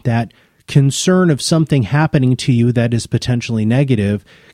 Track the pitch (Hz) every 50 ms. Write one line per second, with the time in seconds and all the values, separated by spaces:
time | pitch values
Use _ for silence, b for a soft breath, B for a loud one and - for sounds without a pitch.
0 | - 127 117 117 117 98 b b b b b b b - - 147 139 139 131 -
1 | - 185 185 185 185 170 147 120 - - 165 160 160 - 156 139 113 92 139 147
2 | 156 156 - 147 127 127 127 - - - 123 117 117 123 113 120 117 117 120 113
3 | - - - 117 - - 123 120 - - 117 110 107 110 120 135 147 131 127 107
4 | 101 101 104 101 b b b b b b